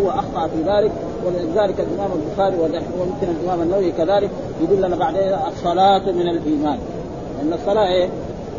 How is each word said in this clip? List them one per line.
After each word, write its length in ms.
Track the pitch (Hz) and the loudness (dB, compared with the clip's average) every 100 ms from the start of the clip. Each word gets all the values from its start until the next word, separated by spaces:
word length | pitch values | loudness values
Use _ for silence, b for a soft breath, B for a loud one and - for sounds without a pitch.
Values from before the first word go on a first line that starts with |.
هو 60 | 196 | 2
أخطأ 380 | 190 - 180 160 | 0 -2 -2 -2
في 140 | 160 165 | 0 2
ذلك. 200 | 208 214 - - - 180 | 2 2 0 -6 -4 -2
ولذلك 500 | 175 165 202 202 185 | -2 0 0 0 0
الإمام 300 | 170 175 196 175 | -2 -2 -2 -2
البخاري 400 | 147 196 196 180 | -4 0 0 2
وده-، 440 | 160 165 156 180 | 0 -2 -4 -4
ويمكن 400 | 180 185 180 160 | -4 -2 -4 -2
الإمام 200 | 175 175 | -2 0
النووي 300 | 165 196 175 | 2 2 2
كذلك 380 | 170 165 202 196 - - - | 2 2 2 0 -4 -8 -2
يقول 200 | 165 196 | 2 4
لنا 140 | 185 165 | 2 2
بعدين: 380 | 175 180 190 190 170 | 0 2 2 0 -2
"الصلاة 640 | - 175 175 196 196 196 | -2 0 4 6 6 2
من 160 | 175 175 | 0 0
الإيمان"، 500 | 165 151 147 151 127 - - - - - - | 0 0 0 0 -2 -6 -8 -10 -10 -10 -4
لأن 160 | 151 | -4
الصلاة 340 | 170 202 208 190 | -2 0 2 4
إيه؟ 220 | 180 180 - - - - | 4 0 -2 -8 -10 -10